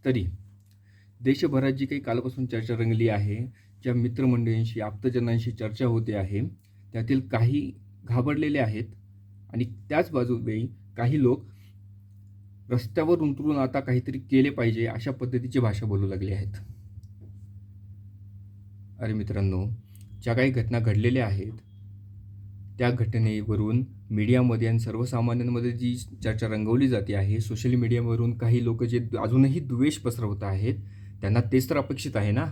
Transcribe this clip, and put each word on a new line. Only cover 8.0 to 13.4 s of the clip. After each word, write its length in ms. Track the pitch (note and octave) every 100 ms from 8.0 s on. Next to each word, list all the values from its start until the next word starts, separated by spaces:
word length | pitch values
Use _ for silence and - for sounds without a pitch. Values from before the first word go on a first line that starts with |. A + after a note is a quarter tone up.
| -
घाबरलेले 540 | A#2 C3 D3 D3+ D3
आहेत 260 | A#2 G#2+ A2 - - - - - -
आणि 100 | A2+ A#2+ - -
त्याच 220 | D3 F3
बाजूने 540 | C#3 B2 A#2 A#2 A2 B2 - - -
काही 240 | A#2+ D3+
लोक 240 | B2+ B2 - - - - - - - - - - - - -
रस्त्यावर 500 | A#2+ - - D#3+ E3+
उतरून 380 | D3+ C3+